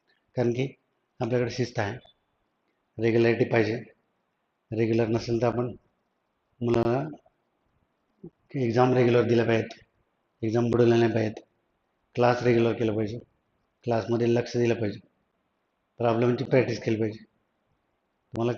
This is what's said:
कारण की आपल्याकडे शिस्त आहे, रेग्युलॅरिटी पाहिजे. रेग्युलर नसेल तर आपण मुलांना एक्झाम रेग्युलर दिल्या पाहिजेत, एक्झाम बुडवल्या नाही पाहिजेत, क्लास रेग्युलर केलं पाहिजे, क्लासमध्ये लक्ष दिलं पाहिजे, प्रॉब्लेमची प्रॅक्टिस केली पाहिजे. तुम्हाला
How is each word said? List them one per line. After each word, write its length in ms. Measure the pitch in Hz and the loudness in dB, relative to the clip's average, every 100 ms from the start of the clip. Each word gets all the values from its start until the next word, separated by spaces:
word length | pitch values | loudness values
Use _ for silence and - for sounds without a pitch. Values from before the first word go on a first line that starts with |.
| _ _ _ - | _ _ _ -4
कारण 160 | 120 | -2
की 140 | 120 139 - _ _ _ _ | -2 -6 -8 _ _ _ _
आपल्याकडे 300 | 120 123 120 | -4 -2 -2
शिस्त 280 | 107 120 - | -4 -4 -4
आहे, 180 | 104 98 - _ _ _ _ _ _ _ _ - | -4 -6 -16 _ _ _ _ _ _ _ _ -4
रेग्युलॅरिटी 460 | 117 113 117 113 120 | 0 4 2 2 2
पाहिजे. 260 | 117 104 120 - _ _ _ _ _ _ _ _ | 2 0 -2 -10 _ _ _ _ _ _ _ _
रेग्युलर 380 | 110 113 113 113 | -4 0 0 0
नसेल 320 | 113 120 117 | -2 -2 -2
तर 40 | 120 | -2
आपण 280 | 110 120 - _ _ _ _ _ _ _ _ | -2 -6 -8 _ _ _ _ _ _ _ _
मुलांना 400 | 120 117 117 123 151 147 _ _ _ _ _ _ _ _ _ _ 170 - _ 143 | -2 0 0 -2 -4 -12 _ _ _ _ _ _ _ _ _ _ -20 -20 _ -4
एक्झाम 340 | 120 113 127 | 0 2 4
रेग्युलर 340 | 123 120 120 110 | 4 4 4 4
दिल्या 160 | 117 | 2
पाहिजेत, 360 | 110 113 113 - _ _ _ _ _ _ | 2 0 -2 -10 _ _ _ _ _ _
एक्झाम 280 | 113 113 120 | -4 -2 0
बुडवल्या 280 | 117 120 117 | 2 4 4
नाही 140 | 117 | 2
पाहिजेत, 300 | 110 110 110 - _ _ _ _ _ _ - | 0 -4 -6 -16 _ _ _ _ _ _ 0
क्लास 260 | 120 123 | 2 2
रेग्युलर 300 | 120 117 117 113 | 2 2 2 0
केलं 160 | 113 107 | -2 -2
पाहिजे, 220 | 107 120 - _ _ _ _ _ | -4 -8 -14 _ _ _ _ _
क्लासमध्ये 500 | - 113 107 117 120 | -4 -2 -2 0 0
लक्ष 220 | 117 120 120 | 0 -2 -2
दिलं 180 | 117 | 0
पाहिजे, 240 | 113 107 101 - _ _ _ _ _ _ _ _ - | 0 -4 -6 -16 _ _ _ _ _ _ _ _ -4
प्रॉब्लेमची 440 | 120 113 120 120 | -2 0 0 0
प्रॅक्टिस 360 | 123 131 113 113 | 0 2 2 -2
केली 140 | - 110 | -4 -2
पाहिजे. 180 | 110 107 | -4 -8
तुम्हाला 1300 | - _ _ _ _ _ _ _ _ _ _ 113 120 | -16 _ _ _ _ _ _ _ _ _ _ -4 -4